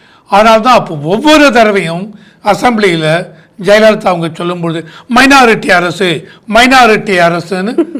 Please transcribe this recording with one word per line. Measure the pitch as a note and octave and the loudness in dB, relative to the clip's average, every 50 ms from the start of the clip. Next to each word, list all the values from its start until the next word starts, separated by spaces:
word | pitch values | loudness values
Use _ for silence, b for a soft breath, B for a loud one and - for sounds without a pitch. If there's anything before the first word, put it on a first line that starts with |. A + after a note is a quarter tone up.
| b b b b b _ | b b b b b _
ஆனால் | G#3 G3+ G#3+ A3+ A3+ A3 | 0 2 4 4 2 2
தான் | G#3+ B3+ A#3+ G3+ | 2 2 2 2
அப்போ | - - E3+ D3 | 0 -2 -8 -8
ஒவ்வொரு | C#3+ D#3+ F#3+ A#3 D4 D4+ D#4 D4+ D4 C#4 | -4 -4 -4 0 2 2 4 4 4 2
தடவையும் | A3 B3 A3 G#3+ G3+ G3 E3+ E3 E3 F3 G3 A3 B B B B B B B | 2 2 2 2 0 -2 -4 -4 -6 -8 -10 -12 B B B B B B B
அசெம்பிளியில | G#3 F#3+ F#3+ - B3 A#3 G#3+ G#3 F#3+ E3+ D#3+ D#3 D#3 D#3+ F3 F#3 - B B B B B - | -4 -2 0 0 -2 0 0 0 0 0 0 0 -2 -2 -2 -4 -8 B B B B B -8
ஜெயலலிதா | F3+ F#3 G#3 G#3+ A3 G#3+ G#3 - - | 0 0 2 4 4 2 2 2 -2
அவங்க | G3+ F3+ E3+ E3 D#3+ E3 - F3 | -2 -2 -2 -4 -6 -8 -8 -8
சொல்லும்பொழுது, | F3 F3+ F3 E3 E3+ D#3+ E3 D#3+ D#3+ B B B - A#3 | -8 -6 -6 -6 -6 -6 -8 -10 -12 B B B -2 0
"மைனாரிட்டி | B3 C4 C4+ C#4 C4+ B3+ A3+ G#3+ - - - | 2 2 4 4 4 4 2 2 0 0 0
அரசு, | F#3+ F3 F3 F3 D#3+ E3+ G3 F3+ D#3 - B B B B B - | 0 0 0 -2 -4 -4 -4 -4 -4 -6 B B B B B -2
மைனாரிட்டி | G#3 A3+ B3 B3+ C4 C4 B3 A3 G#3+ G#3 A3 A3 F#3+ F3 | 0 0 2 2 4 4 4 4 2 0 -2 -2 -2 0
அரசுன்னு" | E3+ E3+ E3+ E3+ E3 - F#3+ F#3 F#3+ A3+ C4+ F4 D4+ - D#4+ C4 | 0 0 0 -4 -6 -6 -6 -6 -6 -4 -4 -4 -4 -4 -6 -12